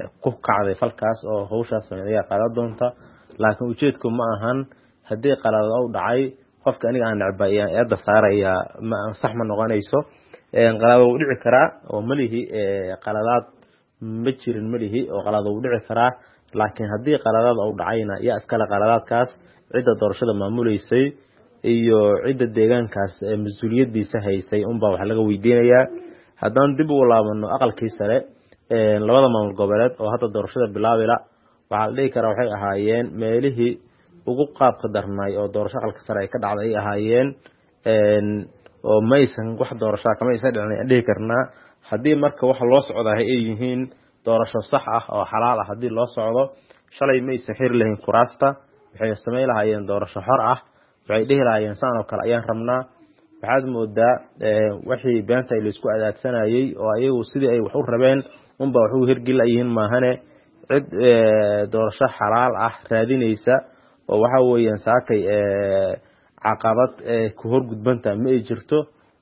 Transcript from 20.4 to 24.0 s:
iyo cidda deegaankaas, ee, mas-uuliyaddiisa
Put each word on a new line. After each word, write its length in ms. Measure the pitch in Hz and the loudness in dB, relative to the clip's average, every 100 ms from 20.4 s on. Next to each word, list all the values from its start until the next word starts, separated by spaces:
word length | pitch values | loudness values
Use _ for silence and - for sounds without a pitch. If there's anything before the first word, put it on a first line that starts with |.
| 101 120 117 101 - 123 139 143 _ _ _ _ | -4 -2 0 -2 0 0 0 -4 _ _ _ _
iyo 360 | 117 117 117 110 104 101 | -2 0 4 4 4 2
cidda 260 | 123 131 120 | 0 -2 -2
deegaankaas, 640 | 110 110 120 110 101 98 - | 2 2 2 0 -4 -6 -6
ee, 180 | 101 107 | -6 -4
mas-uuliyaddiisa 840 | 104 101 110 120 127 110 | -4 -6 -2 0 0 -2